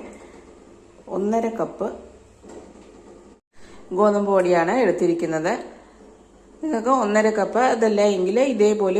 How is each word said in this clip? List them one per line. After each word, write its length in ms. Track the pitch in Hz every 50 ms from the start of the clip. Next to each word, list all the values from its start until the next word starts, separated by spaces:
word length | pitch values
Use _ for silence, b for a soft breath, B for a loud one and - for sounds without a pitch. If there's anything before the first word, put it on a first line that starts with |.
| - - B B B B B B B B B - - - - - - - - - - - - 180
ഒന്നര 280 | 202 208 220 226 226 226 220 -
കപ്പ് 280 | 160 - - - 190 233 - - - - - - - - _ _ - - - - - - - - - - - - - - - - - - - _ _ _ _ B B B B B B - 185 180
ഗോതമ്പ് 300 | 208 208 202 208 202 202 196
പൊടിയാണ് 400 | 190 185 175 180 170 165 170 214 262 247
എടുത്തിരിക്കുന്നത്. 680 | 190 165 - 185 175 170 170 170 160 160 160 156 180 226 - - - - - - - - - - - - - - _ - - - - - -
നിങ്ങൾക്ക് 300 | 311 311 302 226 214 240 269 262 226
ഒന്നര 240 | 208 208 214 214 220 214 214
കപ്പ്, 220 | 196 190 - 214 240 156 247
അതല്ല 280 | 226 226 220 208 202 208 208 202
എങ്കിൽ 240 | 185 180 185 208 240 262 285 254
ഇതേപോലെ 460 | 208 208 214 214 208 202 190 185 208